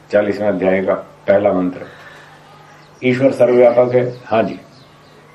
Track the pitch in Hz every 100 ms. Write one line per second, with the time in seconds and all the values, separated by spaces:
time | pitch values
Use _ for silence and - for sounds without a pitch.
0 | - 101 104 98 104 90 95 95 98 -
1 | - - - 98 101 92 90 90 - -
2 | - - - - - - - - - -
3 | 127 123 135 - 123 123 123 120 123 123
4 | 120 - - 110 95 - - - - -
5 | - - -